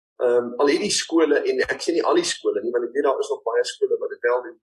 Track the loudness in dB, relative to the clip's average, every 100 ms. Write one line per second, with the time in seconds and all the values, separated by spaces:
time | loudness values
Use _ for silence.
0 | _ -2 2 2 0 0 2 2 0 -2
1 | 0 2 4 2 2 0 -2 -4 -2 0
2 | 2 2 0 -2 -2 -2 -2 -2 -2 0
3 | 0 0 -2 -4 -2 -2 -2 -2 -2 0
4 | -4 -4 0 0 -4 -14